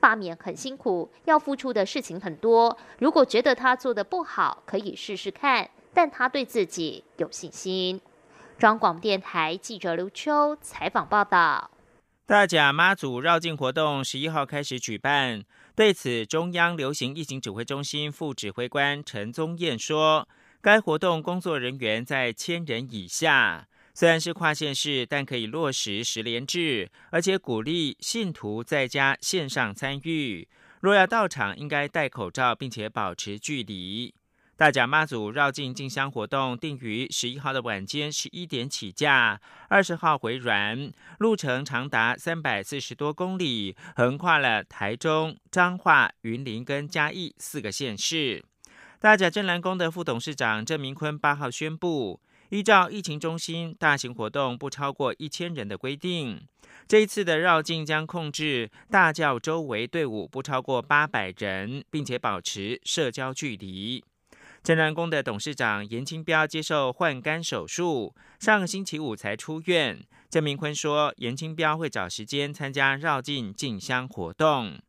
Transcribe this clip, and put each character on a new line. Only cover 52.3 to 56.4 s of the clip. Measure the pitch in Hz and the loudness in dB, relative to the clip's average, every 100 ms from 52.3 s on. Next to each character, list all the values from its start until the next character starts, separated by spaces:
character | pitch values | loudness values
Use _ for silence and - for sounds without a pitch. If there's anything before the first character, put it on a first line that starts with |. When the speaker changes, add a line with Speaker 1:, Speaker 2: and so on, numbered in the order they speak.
| _ _ | _ _
Speaker 2:
依 | 202 | -2
照 | 202 202 180 | 6 6 6
疫 | 170 | -2
情 | 175 151 | -6 -4
中 | 160 165 | -4 -4
心， | - 165 170 - | -6 -6 -8 0
大 | 160 143 | 2 2
型 | 123 | -2
活 | 123 107 | -6 -6
动 | 143 135 123 | -2 -2 -4
不 | 139 | -8
超 | - 143 | -6 -6
过 | 139 135 - | -2 -4 -4
一 | 151 | -10
千 | - 175 | -8 -8
人 | 160 104 | -8 -8
的 | 98 | -8
规 | 131 143 | -8 -8
定。 | 180 175 135 101 | -6 -4 -6 -8